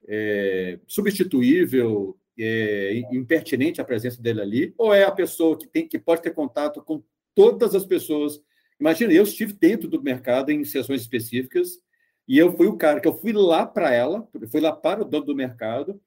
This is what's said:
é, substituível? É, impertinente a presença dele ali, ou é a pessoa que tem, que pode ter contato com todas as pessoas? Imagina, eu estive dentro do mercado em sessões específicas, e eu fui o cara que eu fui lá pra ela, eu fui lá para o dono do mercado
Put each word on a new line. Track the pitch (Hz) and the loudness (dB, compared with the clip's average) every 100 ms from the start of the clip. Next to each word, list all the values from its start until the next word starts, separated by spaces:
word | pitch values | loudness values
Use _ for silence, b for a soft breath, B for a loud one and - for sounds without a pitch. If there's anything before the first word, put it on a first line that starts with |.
| - | -8
é, | 107 107 104 98 95 92 87 _ | -6 -4 -2 -2 -2 -6 -10 _
substituível? | - 208 190 185 135 123 339 - 127 117 107 95 92 _ - | -2 -2 -2 -2 0 4 4 4 2 0 0 -4 -10 _ -6
É, | 110 113 107 104 98 104 120 | -4 -2 -2 -2 -2 -4 -4
impertinente | 127 123 160 156 127 147 170 | -6 0 -2 0 -2 -2 -2
a | 139 | -4
presença | 107 123 120 | -4 -4 -6
dele | 117 110 | -4 -4
ali, | 101 113 175 - | -2 -2 -4 0
ou | 226 | 4
é | 202 | 6
a | 196 | 4
pessoa | 196 170 - 165 151 | 2 -4 0 0 0
que | - | -4
tem, | 156 165 | -6 -4
que | - | -6
pode | - 165 | 0 0
ter | 170 | 0
contato | - 143 - 147 147 | -6 -6 -4 -6 -6
com | - 156 _ _ _ - | -10 -10 _ _ _ 6
todas | 208 202 226 185 | 6 6 0 0
as | 185 | 0
pessoas? | 175 - 151 147 147 _ _ _ _ | -4 -2 -4 -4 -6 _ _ _ _
Imagina, | 151 160 233 | 0 2 4
eu | 165 | 6
estive | 202 - 220 | 4 0 -8
dentro | - 165 220 - | 2 2 2 -4
do | 156 | -6
mercado | 139 123 123 123 139 | -4 -6 -2 -2 0
em | 151 | -4
sessões | 143 139 120 139 | -2 -6 -4 -6
específicas, | 117 123 113 120 131 180 175 - _ _ _ _ - | -4 -6 -4 -6 -4 -2 -4 -6 _ _ _ _ 2
e | 131 | 4
eu | 175 175 | 4 4
fui | 180 | 2
o | 208 | 2
cara | 160 147 | 0 2
que | 165 | 0
eu | - | -2
fui | 208 | -4
lá | 208 190 165 220 | 2 2 2 0
pra | - 165 | -2 0
ela, | 120 123 196 226 | 2 0 -4 -10
eu | - 113 | -16 -6
fui | 151 | -2
lá | 156 | -2
para | 156 151 202 | -2 -4 -4
o | 214 | -4
dono | 147 139 | -6 -4
do | 139 | -6
mercado | 127 117 110 117 151 202 | -6 -6 -8 -6 -8 -12